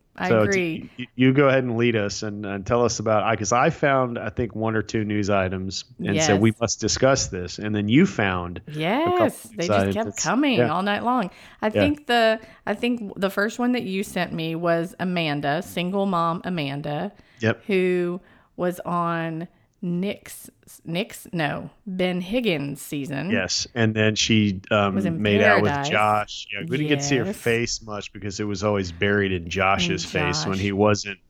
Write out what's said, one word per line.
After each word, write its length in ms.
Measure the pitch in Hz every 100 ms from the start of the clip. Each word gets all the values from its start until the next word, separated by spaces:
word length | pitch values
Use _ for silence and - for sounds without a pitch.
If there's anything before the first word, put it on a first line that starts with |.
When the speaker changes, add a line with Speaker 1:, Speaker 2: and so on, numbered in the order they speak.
| _ -
Speaker 1:
I 120 | 180
Speaker 2:
So 100 | 113
Speaker 1:
agree. 460 | 107 190 170 160 - -
Speaker 2:
you, 120 | 123 -
you 180 | 131
go 160 | 135 139
ahead 160 | 131 127
and 100 | 113
lead 200 | 120 110
us 260 | 101 -
and, 220 | 107 104 104
and 200 | 101 92
tell 200 | 120 120
us 140 | -
about, 240 | 110 107
I, 120 | 101 110
'cause 160 | 104
I 180 | 120 160
found, 480 | - 147 135 123 117
I 120 | 107
think, 260 | - 117 110
one 180 | 110 110
or 40 |
two 220 | 101 113
news 260 | 104 104 98
items 540 | 101 92 95 95 - - -
and 200 | 104 101
said, 180 | 160 98
"We 120 | 113
Speaker 1:
Yes. 80 | -
Speaker 2:
must 180 | 117 -
discuss 480 | 104 - 131 135 -
this." 320 | 92 87 -
And 160 | 104 104
then 140 | 104
you 160 | 131 190
found 560 | - 98 92 87 87 -
a 60 |
couple 80 | 151
Speaker 1:
Yes, 640 | 160 247 339 359 294 -
they 120 | - 214
Speaker 2:
news 100 | 180
Speaker 1:
just 40 | 208
Speaker 2:
items. 160 | 196 196
Speaker 1:
kept 120 | 151
Speaker 2:
It's, 160 | -
Speaker 1:
coming 340 | 156 220 294 214
Speaker 2:
yeah. 100 | 123
Speaker 1:
all 140 | 170
night 200 | 202 202
long. 260 | 233 254 180 - - -
I 40 | 214
Speaker 2:
Yeah. 40 | 208
Speaker 1:
think 260 | 190 294 -
the, 320 | 240 226 226 - - -
I 80 | 214
think 360 | 240 240 202 -
the 100 | 190
first 300 | 196 208 240
one 140 | 240
that 100 | 247
you 200 | 190 190
sent 280 | 208 185 175
me 240 | 170 160 165
was 400 | 170 170 170 -
Amanda, 600 | 180 180 160 143 143 156
single 440 | 180 180 180 196 196
mom 360 | 175 170 175 180
Amanda, 640 | 175 139 143 151 147 196 - _ _
Speaker 2:
Yep. 240 | 220 - -
Speaker 1:
who 540 | 185 185 180 175 180 - _ _ -
was 240 | 180 180 165
on 640 | 175 170 165 165 160 170 _ _ _
Nick's, 680 | 180 175 196 - - - - _ - -
Nick's, 440 | - 170 233 - -
no, 380 | 175 143 147 - - 208
Ben 340 | 185 185 180
Higgins' 600 | 175 247 226 151 143 139
season. 480 | - 147 135 143 175
Speaker 2:
Yes, 380 | 101 92 - - 117
and 180 | 110
then 220 | 110 107 104
she, 440 | - 110 104 95 -
um, 240 | 107 101 98
Speaker 1:
Was 100 | 92
in 160 | 82
Speaker 2:
made 200 | 107 101
out 180 | 104 98
with 100 | -
Speaker 1:
Paradise. 180 | 143 139
Speaker 2:
Josh. 560 | 107 107 107 104 - -
Yeah, 100 | 101 85
we 100 | 131
didn't 100 | 151
get 120 | 143
to 40 | 143
see 120 | 135
her 80 | 98
Speaker 1:
Yes. 120 | 110
Speaker 2:
face 440 | 120 117 117 -
much 280 | 110 104 -
because 280 | 101 101 92
it 60 | 104
was 180 | 95
always 280 | 107 101 90
buried 400 | 85 101 104 95
in 160 | 92 82
Josh's 560 | 90 95 95 87 87 -
Speaker 1:
In 40 |
Speaker 2:
face 340 | 92 87 -
when 120 | 101 95
Speaker 1:
Josh. 80 |
Speaker 2:
he 80 | 101
wasn't 480 | 98 104 104 101 95 _